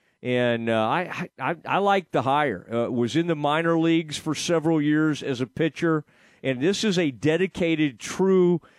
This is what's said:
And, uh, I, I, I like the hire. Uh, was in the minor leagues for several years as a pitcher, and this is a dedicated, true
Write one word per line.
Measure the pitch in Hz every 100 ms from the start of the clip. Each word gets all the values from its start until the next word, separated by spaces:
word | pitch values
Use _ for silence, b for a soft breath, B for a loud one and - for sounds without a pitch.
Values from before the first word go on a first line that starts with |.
| _ _
And, | 123 123 120 117 117
uh, | 113 110
I, | 156 175 - 180 -
I, | 131 170 -
I | 151
like | 202 196 175
the | 156
hire. | 127 143 147 92 -
Uh, | 117 110
was | 120 120 143
in | 170
the | 156
minor | 147 151 165 165
leagues | 165 165 156 143
for | 156
several | 143 - 165 156 160
years | 147 151 156 143
as | - 120
a | 127
pitcher, | - 160 - 170 156 - b b b
and | 135 127
this | 156 202 220
is | 180
a | 160
dedicated, | 117 147 165 175 - 170 160 151 113
true | - - 190 190 180 175 b